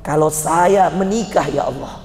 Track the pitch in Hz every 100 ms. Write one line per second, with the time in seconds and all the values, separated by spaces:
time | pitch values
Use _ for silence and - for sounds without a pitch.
0 | - 156 156 151 - 165 175 196 175 170
1 | 190 226 196 196 143 135 - 135 - -